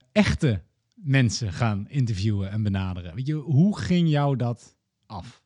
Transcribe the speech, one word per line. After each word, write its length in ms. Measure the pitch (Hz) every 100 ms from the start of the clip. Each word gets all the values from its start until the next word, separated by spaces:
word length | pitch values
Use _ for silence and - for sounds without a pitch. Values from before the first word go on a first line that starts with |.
| _
echte 500 | 214 202 - 143 98 - _ _ -
mensen 560 | 156 135 117 - 104
gaan 320 | - 113 101 104
interviewen 600 | 143 117 92 110 101 95
en 120 | 110
benaderen. 520 | 104 98 92 90 87 110
Weet 120 | 131
je, 60 |
hoe 440 | 151 - 135 196 -
ging 300 | - 180 165
jou 260 | 147 143 127
dat 400 | 120 117 - _ _ _ -
af? 360 | 98 120 -